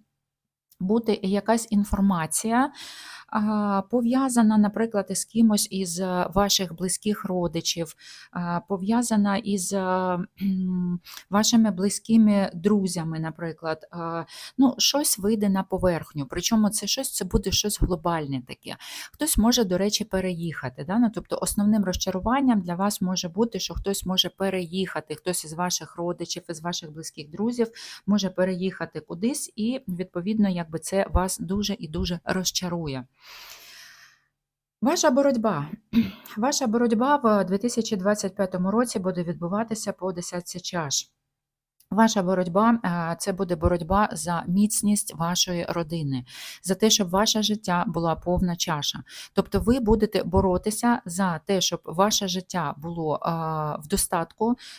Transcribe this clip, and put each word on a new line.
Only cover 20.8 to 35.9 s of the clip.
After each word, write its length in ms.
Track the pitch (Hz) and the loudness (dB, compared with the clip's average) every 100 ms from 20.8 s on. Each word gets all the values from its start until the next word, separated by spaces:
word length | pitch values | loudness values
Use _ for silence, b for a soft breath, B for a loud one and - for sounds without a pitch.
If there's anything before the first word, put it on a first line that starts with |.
да? 140 | 143 208 | -2 2
Ну, 120 | 233 | 2
тобто 240 | 175 - - | 0 -6 -4
основним 420 | 185 - 208 214 | -2 2 4 4
розчаруванням 760 | 185 180 - 185 190 262 269 220 | 2 -2 -2 -2 0 2 4 4
для 140 | 175 | 2
вас 260 | 175 202 208 | -2 -2 0
може 280 | 185 185 180 | -2 -2 -2
бути, 320 | 175 233 190 | 0 0 -2
що 140 | - | -6
хтось 320 | - - 196 175 | -6 -4 -4 -2
може 220 | 185 180 | 0 0
переїхати, 840 | - 196 185 175 185 185 160 - | -2 -2 -2 -4 -4 -4 -4 -8
хтось 300 | 147 - 175 | -8 -4 -4
із 80 | 156 | -6
ваших 440 | 160 180 - 160 - | -6 -4 -4 -8 -6
родичів, 460 | 170 170 170 - - | -6 -4 -8 -10 -10
із 120 | 160 | -10
ваших 320 | 170 175 160 | -6 -8 -8
близьких 380 | 151 160 - 147 | -12 -14 -12 -12
друзів 380 | 170 220 240 226 - B B - | -4 -2 0 -2 -4 B B 0
може 240 | 208 190 | 2 2
переїхати 720 | 185 185 180 185 185 156 160 | 0 0 0 -2 -4 -8 -10
кудись, 520 | - 170 220 294 - - | -12 -4 -2 -2 -6 -4
і, 240 | 214 262 - | -4 -4 -6
відповідно, 600 | 175 185 175 175 220 202 | -8 -6 -6 -2 2 2
якби 300 | 175 165 160 | 0 -4 -8
це 280 | - 196 190 | -4 -2 2
вас 260 | 160 185 - | 2 0 -2
дуже 380 | 165 202 202 196 | -4 -4 -2 -4
і 100 | 151 | -6
дуже 320 | 160 - 170 | -4 -4 -4
розчарує. 800 | - 185 175 - 180 175 156 131 127 _ B B B B B B B B B B B _ _ _ _ _ | -2 -2 -2 -4 -4 -4 -4 -6 -8 _ B B B B B B B B B B B _ _ _ _ _
Ваша 280 | 226 349 320 | 0 2 4
боротьба. 560 | 254 277 240 220 160 147 - _ | 4 4 2 0 -2 -4 -10 _